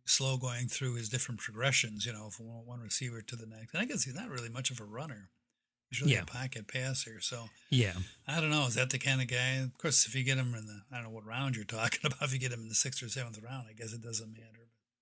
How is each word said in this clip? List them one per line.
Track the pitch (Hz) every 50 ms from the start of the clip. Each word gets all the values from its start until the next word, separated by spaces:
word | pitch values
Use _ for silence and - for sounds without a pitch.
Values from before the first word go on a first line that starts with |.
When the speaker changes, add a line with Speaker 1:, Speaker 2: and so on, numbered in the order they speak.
| -
Speaker 1:
slow | - - - 135 135 135 127
going | 131 123 120 120 123 110
through | - - 135 127 120
his | 120 113 107
different | 123 123 - - 117 107
progressions, | - - 104 110 123 139 131 - - 110 107 104 -
you | 120 113
know, | 107 107 104
from | - - 113 113 117 117 117
one | 120 120 120
receiver | 117 104 - - 135 123 117 113
to | 107 - 127
the | 117 113
next. | 110 110 110 113 - -
And | 165
I | 233
guess | 254 294 170 -
he's | 135 123
not | - 240 240
really | 143 123 117 117
much | 113 127 127 -
of | 127 110
a | 107
runner. | 104 107 120 151 160 123 104 98 - _ _ _ _ _ _ _ _ _ _ _ -
He's | 127 120
really | 139 151 123
Speaker 2:
Yeah. | 95
Speaker 1:
a | 85
pocket | 85 - 123 131 127 - 117 101 -
passer. | - 131 127 131 131 - - 117 110 104
So | - - 127 120 117 113 - - - -
Speaker 2:
Yeah. | 143 123 113 95 87 92 92 - - - - -
Speaker 1:
I | 147 165
don't | 156 151
know. | 151 151 139 127
Is | 110
that | 120 127 131
the | - 127
kind | - 139 135 131
of | 127 117
guy? | 123 123 127 127 131
Of | 131 131 127 - -
course, | - 160 135 - -
if | - -
you | 135 127
get | 135 135 131
him | 127 123 120
in | 110 107
the, | 107 104 104 - -
I | 131
don't | 123 117
know | 113
what | 110 113 104
round | 107 117 127 139 135 127
you're | 110 104
talking | - 117 110 113 123 - -
<laughs> | -
about. | 151 127 -
If | 151 135 131
you | 135
get | 131 127
him | 120 117
in | 113 110
the | 110
sixth | - - 135 127 - 127
or | 113
seventh | - 135 123 117 110 110 107
round, | 117 135 131 123 110
I | 110
guess | 110 117 107 113
it | 117
doesn't | 113 117 113 107 113 110 110
matter. | 110 110 - - - - _ _ _ _ _ _ _